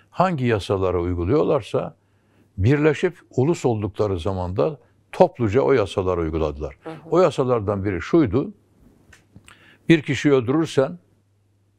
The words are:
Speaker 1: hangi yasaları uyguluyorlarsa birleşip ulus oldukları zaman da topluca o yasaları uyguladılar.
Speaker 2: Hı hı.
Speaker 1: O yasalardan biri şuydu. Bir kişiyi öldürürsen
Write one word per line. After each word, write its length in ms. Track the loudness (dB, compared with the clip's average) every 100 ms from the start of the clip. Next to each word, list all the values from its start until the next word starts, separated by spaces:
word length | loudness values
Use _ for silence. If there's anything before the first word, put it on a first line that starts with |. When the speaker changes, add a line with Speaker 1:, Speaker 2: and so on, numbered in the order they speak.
| _
Speaker 1:
hangi 340 | -2 0 0
yasaları 560 | 0 0 -2 -2 0 -2
uyguluyorlarsa 960 | -2 -2 0 0 0 -2 -2 -6 -6 -12 _ _ _ _ _ -2
birleşip 600 | 2 4 2 2 -2 -4 _
ulus 340 | -2 0 0
oldukları 540 | 0 -2 -4 -2 -2 -2
zaman 380 | -4 -4 -4 -2
da 220 | -2 -4 _ _ _
topluca 480 | 2 2 2 -2 2
o 120 | 2
yasaları 480 | 2 0 -2 -2 -2
uyguladılar. 560 | -2 -2 -4 -6 -10 -12
Speaker 2:
Hı 60 | -16
hı. 40 | -16 -2
Speaker 1:
O 100 | 2
yasalardan 640 | 2 2 -2 -2 -2 -4
biri 160 | -4 -6
şuydu. 540 | 0 2 2 0 -4 -8 _ _ _ _ _ _ _ -20 -20 -20 _ _ 2
Bir 140 | 2
kişiyi 320 | 2 -2 2
öldürürsen 640 | 2 2 -2 0 0 0 -2 _ _ _ _ _ _ _